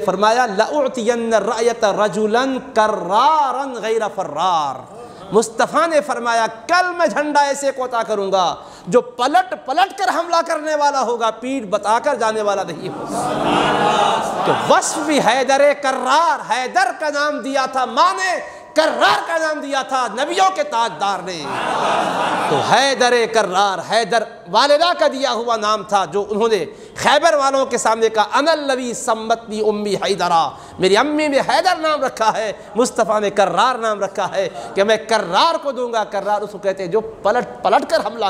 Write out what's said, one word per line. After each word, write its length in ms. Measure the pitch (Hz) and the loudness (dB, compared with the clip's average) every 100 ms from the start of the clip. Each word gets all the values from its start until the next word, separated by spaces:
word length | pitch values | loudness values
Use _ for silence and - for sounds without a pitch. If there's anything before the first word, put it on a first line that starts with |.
فرمایا، 420 | 190 185 214 240 240 | 2 2 4 4 2
"لَأُعْتِيَنَّ 920 | 190 220 294 254 247 214 233 226 220 | 0 0 0 0 0 0 0 2 0
الرَّايَةَ 500 | 196 233 233 233 208 180 | 0 0 0 2 0 2
رَجُلًا 560 | 208 180 214 233 269 254 - | 0 0 0 2 0 -2 -2
كَرَّارًا 1000 | 220 214 196 175 208 285 311 269 254 277 240 | 2 2 0 0 2 4 4 2 -2 -6 -6
غَيْرَ 220 | 214 226 208 | -2 -2 -2
فَرَّارٍ۔" 680 | 196 170 147 185 170 143 127 123 208 - - 190 | -4 -6 -2 0 2 0 -6 -12 -18 -18 -18 -2
مصطفیٰ 560 | 196 226 226 214 247 330 | 0 0 0 0 2 2
نے 120 | 302 | 0
فرمایا، 460 | 285 240 233 226 220 226 - | 0 -2 -2 0 0 -4 0
"کل 200 | 349 359 349 | 0 2 0
میں 80 | 330 | 0
جھنڈا 340 | 302 294 285 | 0 0 2
ایسے 300 | 285 269 277 262 | 2 0 -2 -2
کو 80 | |
عطا 180 | 247 233 | -4 -2
کروں 300 | 226 208 196 | -2 -2 0
گا 220 | 185 170 127 - - - | 0 0 -2 -10 -16 0
جو 140 | 240 | 2
پلٹ 540 | - - 254 339 370 - - | 2 0 2 2 2 -4 -4
پلٹ 320 | 302 392 392 | 0 0 0
کر 100 | 370 311 | -2 0
حملہ 180 | 339 339 339 | 0 0 0
کرنے 280 | 311 311 | -2 -2
والا 280 | 294 285 277 | 0 2 2
ہوگا، 280 | 226 240 226 | 0 0 -2
پیٹھ 360 | 220 254 269 202 | -2 -4 -6 -2
بتا 320 | 202 208 233 | -2 0 0
کر 120 | 294 | 0
جانے 280 | 254 220 214 | 0 0 0
والا 200 | 208 196 | 0 0
نہیں 260 | 175 156 185 | -2 -6 -8
ہوگا۔" 440 | - - - - - - - - - 214 214 - - - - - | -8 -6 -4 -4 -2 0 2 2 2 2 2 2 0 -2 -2 0
تو 280 | 131 - | 0 4
وصف 240 | 330 - 320 | 2 2 -2
بھی 200 | 302 277 | 0 2
حیدر 440 | 185 262 254 269 285 277 | 2 2 2 4 4 2
کرار، 680 | 269 269 247 294 330 269 175 | 0 -2 2 2 2 0 -2
حیدر 360 | 240 254 339 370 - | -4 0 0 0 0
کا 80 | 311 | -2
نام 280 | 285 294 277 | 0 -2 -2
دیا 280 | 262 269 254 | -2 -2 -2
تھا 120 | 262 | -2
ماں 300 | 240 240 359 | -2 2 2
نے، 460 | 381 370 320 - - - | 2 -2 -4 -6 -14 -6
کرار 540 | - 311 120 370 - - | 0 0 4 2 2 0
کا 100 | 330 | -2
نام 220 | 311 302 | -2 -2
دیا 220 | 277 269 262 | -4 -4 -2
تھا 180 | 262 233 | -2 -2
نبیوں 380 | 214 302 349 381 | -2 -2 2 2
کے 80 | 370 | 2
تاجدار 560 | 294 233 226 160 202 185 | -2 -2 -2 -2 -4 -2
نے۔ 180 | 180 170 135 - - - - - - - - - - | -6 -8 -6 -6 -4 -2 0 0 -2 -2 -2 -2 0
تو 60 | 139 | 0
حیدر 580 | - 208 277 226 240 240 220 | 2 2 2 2 2 2 2
کرار، 580 | 220 196 185 202 180 143 | 0 0 2 0 -2 -2
حیدر 300 | 214 202 226 - - 170 | -2 0 0 -2 -10 -2
والدہ 420 | 208 285 294 349 339 | 2 4 4 2 2
کا 80 | 294 | 0
دیا 200 | 262 262 | 0 -2
ہوا 240 | 226 240 226 | -2 -2 -2
نام 260 | 208 220 | 0 -2
تھا، 220 | 185 202 | 0 0
جو 200 | 165 190 202 | 0 -2 -2
انہوں 200 | 208 226 | 0 0
نے 160 | 208 147 - - | 0 -2 -12 -16
خیبر 400 | - 214 294 330 | -2 2 4 4
والوں 320 | 302 269 269 269 | 4 2 2 0
کے 120 | 233 | 0
سامنے 300 | 226 226 220 | 0 2 2
کہا، 160 | 214 208 | 2 2
"انا 180 | 233 302 | 2 2
الذی 420 | 320 277 262 247 | 2 0 -2 -4
سمتنی 760 | 214 - 220 220 226 214 214 214 | -4 -2 -2 -2 -4 -4 -4 -2
امی 260 | 208 208 | -2 -2
حیدرا۔" 560 | 185 175 190 175 170 151 - - - | -2 -2 -2 2 2 0 -4 -14 -2
میری 180 | 185 202 | 2 4
امی 320 | 285 302 302 | 2 0 2
نے 100 | 269 | 0
حیدر 420 | 190 277 359 339 | 2 2 2 2
نام 240 | 311 302 | 0 0
رکھا 280 | 262 - 220 190 | -2 0 0 0
ہے، 160 | 220 - - | -2 -6 -6
مصطفیٰ 460 | 202 247 - 208 214 | -2 0 0 0 0
نے 100 | 202 | 0
کرار 480 | 208 190 170 247 233 | 2 2 4 2 0
نام 240 | 226 208 | -2 -2
رکھا 260 | 190 - 180 | -4 -4 -4
ہے 140 | 185 180 - - | -2 -4 -6 -4
کہ 100 | 190 | 0
میں 120 | 208 214 214 | 2 2 2
کرار 460 | 220 175 196 330 320 | 0 2 2 4 2
کو 100 | 277 | -4
دوں 200 | 254 247 | -4 -2
گا۔ 120 | 226 | -2
کرار 380 | 202 202 190 208 | -2 -4 -2 -2
اس 80 | 202 | -4
کو 60 | 190 | -6
کہتے 260 | 196 190 | -4 -4
ہیں 60 | 180 | -2
جو 100 | 208 | -2
پلٹ 640 | 214 - 196 240 - - | -2 -2 0 0 -2 -4
پلٹ 260 | 185 247 - | 2 2 2
کر 160 | 320 208 | -2 -2
حملہ 200 | 233 | -4